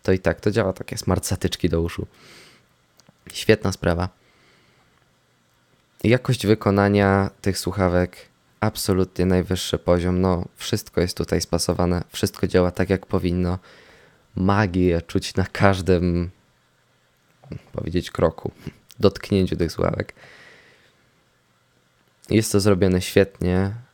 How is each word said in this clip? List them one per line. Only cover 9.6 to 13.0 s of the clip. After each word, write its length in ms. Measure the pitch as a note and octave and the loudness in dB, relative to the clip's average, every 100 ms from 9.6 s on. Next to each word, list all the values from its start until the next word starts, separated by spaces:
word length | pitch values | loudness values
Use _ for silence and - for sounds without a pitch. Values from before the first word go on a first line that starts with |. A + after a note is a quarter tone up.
| - E2 | -2 -4
poziom, 440 | - F2 F2 F2+ | 2 2 2 0
no 240 | F#2 F2+ F2+ - | 2 0 -4 -12
wszystko 460 | - G#2+ - - | -6 -6 -4 -2
jest 160 | F2 - | -2 -2
tutaj 240 | E2 E2+ | -2 -2
spasowane, 600 | - F2 - E2+ F2+ F2+ - | -2 -2 -2 0 0 0 -4
wszystko 360 | - G2+ - F#2 | -4 -4 -2 0
działa 240 | F#2 F2+ | 2 2
tak, 180 | - F#2 | 0 -2
jak 160 | F#2 | -2